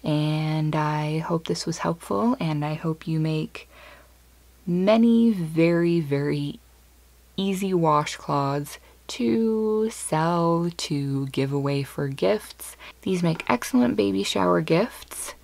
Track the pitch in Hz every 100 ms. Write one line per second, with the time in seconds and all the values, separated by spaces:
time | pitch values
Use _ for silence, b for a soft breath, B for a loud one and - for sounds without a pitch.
0 | - 151 151 156 156 156 151 151 151 151
1 | 151 156 160 165 - 170 - 165 170 170
2 | - 196 226 262 165 151 147 156 165 156
3 | - 160 156 156 165 - - B B B
4 | B B _ _ _ _ - 175 190 220
5 | 233 233 233 202 160 160 165 170 170 170
6 | 147 139 143 147 143 - _ _ _ _
7 | _ _ _ - 196 190 196 185 160 151
8 | 151 - - 147 139 143 147 - b b
9 | - - 240 226 226 220 220 214 220 -
10 | - 156 165 170 170 170 170 170 - 147
11 | 139 139 135 135 135 143 143 139 135 -
12 | 143 139 185 208 - - - - B B
13 | - 185 170 165 - 240 - 247 240 208
14 | 202 196 202 202 180 175 160 165 233 -
15 | - - - -